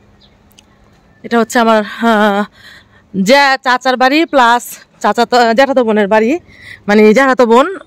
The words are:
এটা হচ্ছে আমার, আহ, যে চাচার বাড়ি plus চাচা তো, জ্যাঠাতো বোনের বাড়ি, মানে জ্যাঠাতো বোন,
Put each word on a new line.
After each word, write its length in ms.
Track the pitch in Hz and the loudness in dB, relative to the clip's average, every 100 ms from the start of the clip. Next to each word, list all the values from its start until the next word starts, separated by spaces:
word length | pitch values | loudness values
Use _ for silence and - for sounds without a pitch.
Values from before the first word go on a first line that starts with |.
| _ _ _ _ _ _ _ _ _ _ _ _ | _ _ _ _ _ _ _ _ _ _ _ _
এটা 160 | 220 233 | -6 -4
হচ্ছে 200 | 226 247 | -2 0
আমার, 240 | 226 214 | 0 0
আহ, 600 | 208 - 233 214 214 202 202 _ - - _ _ _ 190 | -2 -4 -2 0 0 -2 -6 _ -20 -20 _ _ _ -6
যে 200 | 190 277 277 262 | 0 2 2 -2
চাচার 340 | 254 247 262 247 | -4 -4 -2 -2
বাড়ি 280 | 262 302 330 | 0 0 0
plus 380 | 277 233 240 - - _ - | 0 0 0 -4 -20 _ -6
চাচা 260 | 208 208 233 | -4 -2 0
তো, 280 | 247 226 | 0 2
জ্যাঠাতো 300 | 226 269 269 | 2 0 0
বোনের 240 | 220 214 196 | 0 -2 0
বাড়ি, 320 | 220 226 339 - - - - - | 0 0 -4 -8 -20 -20 -12 -2
মানে 260 | 214 214 | 2 4
জ্যাঠাতো 320 | 220 269 254 226 | 4 2 0 2
বোন, 320 | 233 339 359 | 2 0 -6